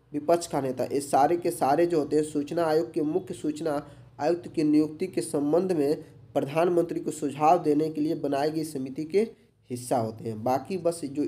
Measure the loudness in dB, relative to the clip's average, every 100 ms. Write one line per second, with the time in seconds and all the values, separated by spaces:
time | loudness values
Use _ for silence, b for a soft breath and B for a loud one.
0 | _ -6 2 2 2 -2 -2 -4 -2 -2
1 | 0 4 4 4 0 0 2 4 4 2
2 | 2 0 0 -2 -2 0 2 2 0 -2
3 | 0 -2 -4 -8 -6 -4 -4 -4 B B
4 | B -4 0 0 -2 -2 4 4 2 -2
5 | -4 -2 -2 -2 2 2 2 2 2 0
6 | B B -4 -4 -2 0 2 2 2 -2
7 | -6 -4 -4 2 4 4 4 2 2 -2
8 | -2 -2 -2 0 0 -2 -6 -6 -8 -8
9 | -2 0 0 B B _ -12 -10 -2 -2
10 | -2 -6 -8 -6 -2 -2 -2 -4 -2 -4
11 | -6 -4